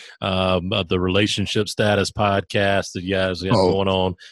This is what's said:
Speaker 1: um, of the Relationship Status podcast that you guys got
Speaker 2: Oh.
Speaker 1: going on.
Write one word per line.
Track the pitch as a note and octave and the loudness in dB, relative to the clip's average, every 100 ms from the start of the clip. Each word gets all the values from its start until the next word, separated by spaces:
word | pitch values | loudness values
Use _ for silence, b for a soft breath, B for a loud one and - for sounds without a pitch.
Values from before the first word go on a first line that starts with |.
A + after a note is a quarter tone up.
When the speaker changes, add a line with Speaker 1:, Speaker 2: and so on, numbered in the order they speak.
| B B | B B
Speaker 1:
um, | G2+ F#2 F#2 F#2 F2+ | -4 0 0 0 0
of | G#2 F2+ | -4 0
the | F#2 | 0
Relationship | F2+ F#2+ G#2+ - F#2+ A2+ G2+ | 2 2 0 0 -2 -2 -2
Status | - G#2+ G2+ F#2 | 0 2 2 0
podcast | - G#2 G2 F#2+ G#2+ G2 G2 - | 0 0 0 -2 0 2 0 -2
that | F#2+ | -6
you | F2+ | -4
guys | F#2+ F#2+ F2+ | 0 0 -2
got | F#2 G2+ | 0 2
Speaker 2:
Oh. | F#2 | 4
Speaker 1:
going | F#2+ G2 | 2 2
on. | F#2+ F#2 F2+ B | 2 0 -4 B